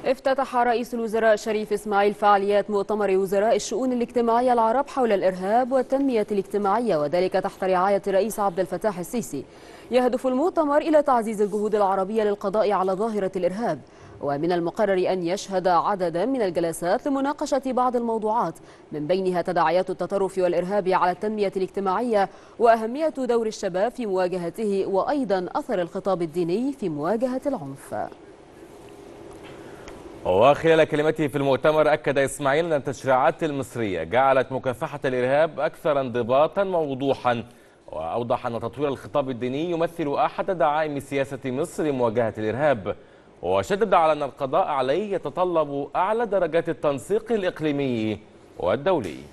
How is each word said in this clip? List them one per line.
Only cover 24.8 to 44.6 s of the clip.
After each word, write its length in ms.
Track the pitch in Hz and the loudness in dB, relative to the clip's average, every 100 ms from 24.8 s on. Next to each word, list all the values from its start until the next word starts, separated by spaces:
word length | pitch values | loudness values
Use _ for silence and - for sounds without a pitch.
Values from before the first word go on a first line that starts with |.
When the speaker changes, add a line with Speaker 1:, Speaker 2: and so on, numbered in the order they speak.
| 170 | 0
Speaker 1:
وأيضاً 640 | 190 - 285 220 190 180 | 0 0 -2 0 -2 -2
أثر 300 | - - 202 | -6 -4 -4
الخطاب 400 | 170 196 196 185 | -2 -4 -2 -2
الديني 500 | 170 170 170 190 262 | -2 -2 -2 0 -2
في 160 | 269 190 | -4 -6
مواجهة 520 | 147 160 220 254 254 285 | -4 -2 -2 -2 -2 -4
العنف. 480 | 254 139 139 - 208 - - - - - - - - - - - - - - - - - - - - - - | -6 -8 -14 -10 -8 -8 -10 -20 -20 -20 -20 -20 -20 -20 -20 -20 -20 -20 -18 -18 -18 -18 -18 -18 -18 -18 -6
Speaker 2:
وخلال 600 | 85 92 127 143 165 160 | 2 6 6 6 4 4
كلمته 440 | 151 151 156 160 151 | 4 2 0 0 -2
في 100 | 143 | 0
المؤتمر، 540 | 139 127 160 156 151 | 0 2 2 4 4
أكد 260 | 151 156 139 | 2 0 0
إسماعيل 460 | 135 - 143 143 | 0 0 0 0
أن 80 | 170 | 0
التشريعات 720 | 147 143 123 131 127 151 165 | -2 -2 -6 2 4 2 0
المصرية 580 | 160 139 127 120 110 87 | -4 -4 -6 -4 -4 -2
جعلت 500 | 82 113 135 135 123 | 0 2 4 4 2
مكافحة 480 | 131 131 120 156 143 | -4 -4 -6 -8 -4
الإرهاب 560 | 143 127 123 139 160 139 | -2 0 2 2 2 0
أكثر 400 | 156 - 165 139 | -4 -2 0 0
انضباطاً 600 | 131 120 113 131 156 190 | 0 -2 2 4 4 2
ووضوحاً، 840 | 196 175 151 131 135 127 123 120 - - - _ - | -2 -2 -2 -2 -2 0 0 -2 -4 -18 -20 _ -14
وأوضح 540 | 78 80 107 120 120 127 | -8 -6 -4 -2 -2 -2
أن 140 | 117 | -6
تطوير 280 | 113 - 143 | -8 -4 -4
الخطاب 420 | 127 110 147 131 | -4 -4 -4 -2
الديني 400 | 120 123 135 175 | -4 -4 -4 -4
يمثل 440 | 165 165 165 147 | -2 -2 -2 -4
أحد 360 | 127 156 - 196 | 0 0 -2 -4
دعائم 500 | 180 160 151 156 143 | 0 2 2 -2 -4
سياسة 380 | - 139 135 131 | -4 -4 -2 -4
مصر 380 | 131 127 175 - | -6 -4 -4 -2
لمواجهة 520 | 156 135 120 110 113 104 | -2 2 2 2 -2 -2
الإرهاب، 580 | 107 113 151 120 95 92 - - - - | -4 0 0 0 -2 -8 -12 -20 -20 -8
وشدد 520 | 87 95 101 196 214 | 0 0 0 0 4
على 180 | 185 160 | 4 4
أن 100 | 151 | 2
القضاء 440 | 139 - 139 151 | -4 -6 -2 0